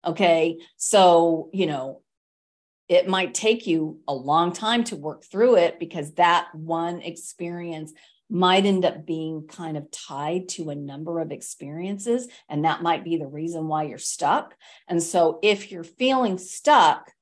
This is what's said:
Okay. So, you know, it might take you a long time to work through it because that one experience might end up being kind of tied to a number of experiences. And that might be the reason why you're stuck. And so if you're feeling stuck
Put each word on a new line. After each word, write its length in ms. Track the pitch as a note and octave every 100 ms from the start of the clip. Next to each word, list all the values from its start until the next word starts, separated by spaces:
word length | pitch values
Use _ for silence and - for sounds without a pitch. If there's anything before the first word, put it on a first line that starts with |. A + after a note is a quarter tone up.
Okay. 540 | E3 D#3+ F3+ E3 D#3+ E3 - _
So, 720 | - G#3 F3+ E3+ E3+ E3 D#3
you 120 | F#3+
know, 360 | E3 C#3 C3+ - _ _ _ _ _ _ _ _ -
it 180 | F3+ F3+
might 260 | F#3+ G#3
take 320 | - G#3+ A#3 -
you 320 | D#3+ D#3 D#3 -
a 60 |
long 380 | C#3 C3+ D#3 F3
time 320 | F3 A3 A#3
to 100 | A#3
work 280 | D#3+ D3+ -
through 320 | _ F#3+ A#3+
it 240 | G#3+ E3+ -
because 340 | D#3+ E3+ D3
that 340 | D#3 E3+ F3 -
one 480 | D#3+ D#3+ E3 E3+ F3
experience 920 | E3+ - - - F3 F3 E3+ D#3 D#3 - _ _ _
might 360 | F3+ F3+ F#3+
end 180 | G3 F#3+
up 220 | F3+ D#3+
being 420 | D#3 D#3+ D#3+ D#3 D#3
kind 300 | - D#3+ D3+
of 140 | C#3+
tied 580 | - - C#3 D3+ F3+ F#3
to 200 | - D#3
a 60 |
number 440 | C#3+ C#3+ C#3 D#3+ E3+
of 120 | D#3+
experiences. 960 | D3 - - C#3+ D#3 F#3 G3+ A#3 B3 A#3+ - _
And 160 | D3
that 160 | D#3 -
might 220 | E3+ -
be 140 | E3+ E3
the 100 | C3+
reason 400 | D3 E3 E3 D#3
why 160 | D3+
you're 140 | D3+ G#2
stuck. 580 | - - C#3+ - - _ - - -
And 140 | E3+
so 380 | E3 F3+ E3 E3
if 280 | G#3 G3+ -
you're 120 | F3+
feeling 540 | E3 _ B3+ C4 A#3+ F#3
stuck 720 | - - - C#4+ E3 - - _